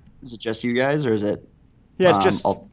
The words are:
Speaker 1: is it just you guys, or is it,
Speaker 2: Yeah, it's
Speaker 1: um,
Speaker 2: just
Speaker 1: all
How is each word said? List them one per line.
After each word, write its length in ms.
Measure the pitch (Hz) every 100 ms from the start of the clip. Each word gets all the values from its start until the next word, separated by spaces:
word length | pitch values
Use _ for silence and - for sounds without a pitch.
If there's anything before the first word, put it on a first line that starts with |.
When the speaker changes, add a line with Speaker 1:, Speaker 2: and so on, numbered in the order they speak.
| - -
Speaker 1:
is 100 | 131
it 80 | 113
just 240 | 113 110
you 100 | 123
guys, 320 | 120 135 151 131
or 60 |
is 100 | 110
it, 260 | 101 90 - _ _ _ _ -
Speaker 2:
Yeah, 100 | 180
it's 80 | 196
Speaker 1:
um, 40 |
Speaker 2:
just 200 | 190 202
Speaker 1:
all 240 | - - -